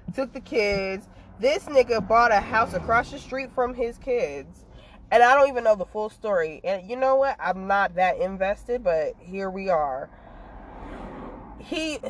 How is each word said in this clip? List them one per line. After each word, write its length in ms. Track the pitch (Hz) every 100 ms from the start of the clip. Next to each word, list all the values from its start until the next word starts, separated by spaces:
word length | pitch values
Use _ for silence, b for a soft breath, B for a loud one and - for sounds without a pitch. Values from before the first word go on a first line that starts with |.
| B
took 200 | 214 269
the 60 | 262
kids. 680 | - 233 208 196 190 190 - B B B
This 260 | 240 359 -
nigga 400 | 277 247 226 196
bought 260 | 226 240
a 80 | 202
house 340 | - 220 233
across 380 | 180 160 233 262
the 80 | 285
street 320 | - 262 254
from 200 | 262 247
his 240 | 247 233 233
kids. 680 | - 240 156 143 147 - - B B B -
And 120 | 226
I 100 | 240
don't 160 | 277 277
even 140 | 247
know 120 | 226 208
the 100 | 175
full 240 | 214 214
story. 520 | - 214 190 160 151
And 240 | 175 190 185
you 80 | 247
know 200 | 262 269
what? 200 | 269 -
I'm 260 | 165 185 190
not 300 | 196 190 175
that 240 | 185 -
invested, 640 | 185 190 190 208 - 247
but 320 | 202 160 147 -
here 320 | 175 190 190
we 200 | 190 190
are. 400 | 165 143 131 156 B B B B B - - - - - - - - - -
He, 400 | - 330 320 294 220